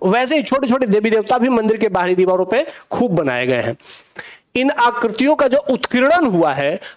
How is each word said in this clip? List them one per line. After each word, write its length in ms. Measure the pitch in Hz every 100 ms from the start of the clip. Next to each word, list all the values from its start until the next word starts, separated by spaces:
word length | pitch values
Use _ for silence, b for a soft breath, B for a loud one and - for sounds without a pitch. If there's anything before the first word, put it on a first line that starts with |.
वैसे 360 | 185 226 254 302
ही 60 |
छोटे 240 | 226 269 262
छोटे 200 | 254 247
देवी 220 | 208 220
देवता 280 | 220 208 254
भी 120 | 247
मंदिर 280 | 240 220 220
के 100 | 214
बाहरी 280 | 185 180 185
दीवारों 300 | 185 185 185
पे 200 | 226 311 B B
खूब 200 | - 240
बनाए 340 | 170 143 123 127
गए 140 | 123
हैं। 160 | 110 - B B B B B B _ 247
इन 160 | 262
आकृतियों 640 | - 240 - 226 208 262 302
का 120 | 277
जो 100 | 269
उत्कीर्णन 680 | 285 240 - 240 269 339 285
हुआ 280 | 175 165
है, 260 | 135 139 180 B